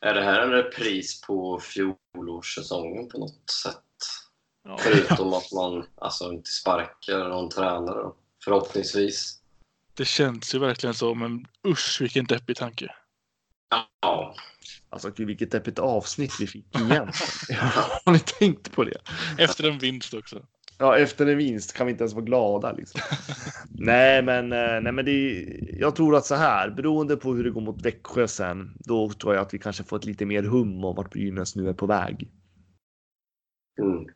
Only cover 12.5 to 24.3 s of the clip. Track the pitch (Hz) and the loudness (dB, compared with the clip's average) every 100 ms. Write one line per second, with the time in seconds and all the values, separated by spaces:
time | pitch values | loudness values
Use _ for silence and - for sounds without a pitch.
12.5 | 123 123 113 - - _ _ _ _ _ | -6 -6 -8 -12 -14 _ _ _ _ _
13.5 | _ _ 113 - _ - - - - - | _ _ -2 -2 _ 0 0 -4 -12 -20
14.5 | _ - - _ 101 120 101 107 101 113 | _ -20 -20 _ -10 -10 -6 -6 -4 -2
15.5 | 113 104 - 135 113 98 - 139 - 101 | -2 -2 -2 0 0 -2 -6 -6 -4 -6
16.5 | - - - 113 151 107 - - - - | -6 -6 -2 2 2 2 -6 -6 -6 -6
17.5 | 123 123 - - - - 165 - - 208 | -2 0 2 0 0 6 6 6 2 4
18.5 | 147 - - 123 - - 160 170 151 165 | 4 -6 -2 -2 -2 -10 -8 -6 2 2
19.5 | - 156 147 127 131 117 113 - 104 - | 4 -2 0 -4 -4 -8 -12 -12 -18 -18
20.5 | _ - _ 139 123 143 - 147 147 147 | _ -20 _ 4 6 6 4 2 4 2
21.5 | 110 95 - 123 117 117 107 113 127 110 | -2 -6 -4 -2 0 -2 -2 0 2 4
22.5 | 101 120 - - - - 139 - - - | 2 -2 -6 -10 -10 -6 -8 -8 -12 -12
23.5 | - - - 107 120 131 135 127 | -14 -16 -4 4 8 8 8 4